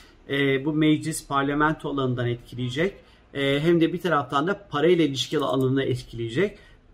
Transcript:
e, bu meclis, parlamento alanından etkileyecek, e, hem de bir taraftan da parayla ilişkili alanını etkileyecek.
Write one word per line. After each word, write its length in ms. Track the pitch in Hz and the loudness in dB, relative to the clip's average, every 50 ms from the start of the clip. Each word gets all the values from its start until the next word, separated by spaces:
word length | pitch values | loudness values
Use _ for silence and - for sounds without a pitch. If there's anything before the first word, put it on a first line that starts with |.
| - - - _ - - | -20 -20 -20 _ -10 -4
e, 340 | 139 139 139 139 135 135 135 | -2 0 2 2 0 0 0
bu 80 | 151 151 | -2 0
meclis, 540 | 151 160 156 156 147 120 156 156 - - | 2 4 4 4 2 0 -4 -8 -8 -8
parlamento 600 | - 147 139 139 139 143 147 151 156 160 156 - 151 | -4 -2 -2 0 0 0 2 2 2 0 0 -4 -6
alanından 380 | 143 139 135 127 123 120 120 | -4 -2 -2 -2 -2 -2 -2
etkileyecek, 680 | 120 120 120 - - - 120 127 123 123 143 165 196 - - - _ _ _ _ _ - | -2 -4 -6 -8 -14 -10 -8 -8 -6 -2 -2 -2 -2 -4 -8 -18 _ _ _ _ _ -8
e, 260 | 139 139 139 139 143 | -4 -2 0 0 0
hem 200 | 151 170 170 170 | 2 2 4 4
de 120 | 160 156 151 | 4 2 0
bir 80 | 180 | -2
taraftan 460 | - 180 160 147 139 127 147 143 143 | -2 0 0 0 0 0 -2 -2 0
da 200 | 180 202 196 - - | 0 -2 -4 -6 -8
parayla 340 | - 147 143 170 180 170 160 | -2 2 4 4 4 4 4
ilişkili 360 | 143 135 127 - - - 147 | 2 0 -2 -6 -2 -2 -2
alanını 420 | 139 - - 135 131 131 131 135 135 | 0 0 0 2 2 2 2 0 0
etkileyecek. 760 | 131 131 123 - - - 117 117 113 110 139 190 208 - - - - - - _ _ | 0 -2 -4 -6 -10 -10 -8 -8 -6 -2 -2 -2 -2 -2 -8 -20 -20 -20 -20 _ _